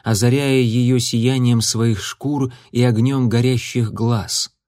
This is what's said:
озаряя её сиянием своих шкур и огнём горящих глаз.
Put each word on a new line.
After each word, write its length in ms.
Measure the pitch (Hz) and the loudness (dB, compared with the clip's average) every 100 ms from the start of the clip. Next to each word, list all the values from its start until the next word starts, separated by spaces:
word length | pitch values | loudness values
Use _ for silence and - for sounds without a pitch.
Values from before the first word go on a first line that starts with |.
озаряя 560 | 117 107 120 135 139 131 | -2 0 2 2 2 2
её 380 | 120 120 123 127 | 2 2 2 2
сиянием 640 | 123 117 123 131 123 117 | 0 0 0 2 2 2
своих 400 | 110 113 117 110 | 0 0 0 -2
шкур 500 | - - 139 143 131 - _ | -6 -8 -4 -2 -4 -8 _
и 120 | 120 | 0
огнём 480 | 123 110 127 135 123 | 2 2 2 2 0
горящих 600 | 117 127 120 - 123 110 | 2 0 -2 -4 -4 -4
глаз. 580 | 104 113 113 - - - _ | -2 -2 -2 -4 -6 -8 _